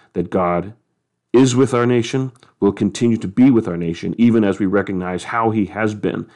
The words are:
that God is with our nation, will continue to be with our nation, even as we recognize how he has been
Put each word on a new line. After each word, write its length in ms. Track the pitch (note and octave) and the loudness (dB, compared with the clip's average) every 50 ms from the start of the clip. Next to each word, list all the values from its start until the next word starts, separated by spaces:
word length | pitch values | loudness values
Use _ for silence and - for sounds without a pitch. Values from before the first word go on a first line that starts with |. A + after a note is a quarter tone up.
| _ _ - | _ _ -8
that 160 | F#2 F2+ F2 | -8 -6 -4
God 440 | - F#2+ F#2 F2 F2 F2 F2 G2+ A2+ _ _ _ _ _ _ _ _ _ _ _ - | -2 -2 -2 0 -2 -2 -4 -8 -12 _ _ _ _ _ _ _ _ _ _ _ 4
is 200 | A#2+ C3+ C3 A#2+ | 4 4 4 4
with 200 | B2 C#3 B2+ B2+ | 2 2 2 2
our 120 | A#2+ A#2+ | 0 2
nation, 460 | A#2+ B2 A#2+ A2+ - - C3+ C3 C3 - _ _ _ _ - | 2 2 0 0 -2 -4 -4 -4 -6 -8 _ _ _ _ 0
will 100 | - G2+ | 0 0
continue 460 | G2 - G#2+ G2+ - - A#2+ A#2+ A2+ A2 | 0 2 -2 -2 0 0 0 0 0 0
to 100 | - F#2 | -2 -4
be 240 | F#2+ - B2+ C#3 | 0 4 4 4
with 160 | C3 A2+ G#2+ - | 4 4 2 -2
our 80 | F2 | -4
nation, 400 | F2 E2+ E2 E2+ - - F2+ E2+ - | -6 -4 -6 -6 -6 -6 -6 -2 2
even 280 | A#2 A#2 A2+ A2+ G#2+ | 2 4 4 4 2
as 120 | G2+ F#2+ - | 2 0 0
we 80 | G#2+ | -2
recognize 600 | F#2 F#2+ G2+ F#2+ F#2+ G2 F#2 F#2 F2+ F#2 F2+ - | 0 0 0 -2 -2 -4 -6 -6 -6 -6 -8 -8
how 240 | - - A#2 A2+ A2+ | -6 -4 -2 -2 0
he 160 | G#2+ A2 G2+ | 0 0 -2
has 280 | F#2 - G2+ A2 G#2+ G#2+ | -4 -4 -4 -4 -4 -4
been 320 | G#2+ - F#2+ - - - - _ | -4 -4 -4 -4 -4 -8 -12 _